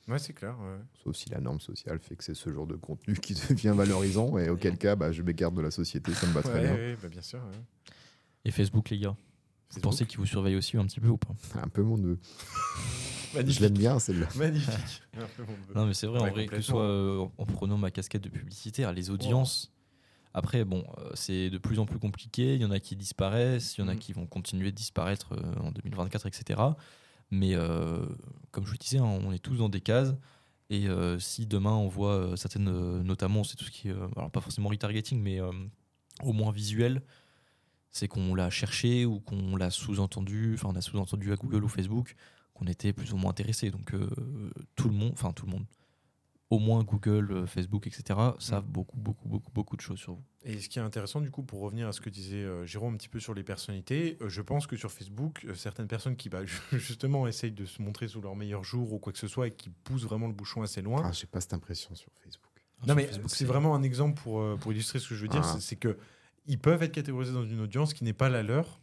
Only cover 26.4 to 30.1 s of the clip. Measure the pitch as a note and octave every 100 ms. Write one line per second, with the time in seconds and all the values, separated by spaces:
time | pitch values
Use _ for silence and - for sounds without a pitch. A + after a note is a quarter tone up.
26.4 | - G2+ B2+ D3+ - - - - - F#2+
27.4 | F#2+ F2 E2 E2 E2 E2 - - - -
28.4 | - - F#2+ - - C3 A#2 F#2+ G2 F2+
29.4 | - B2 A2 F#2+ - A#2+ C3+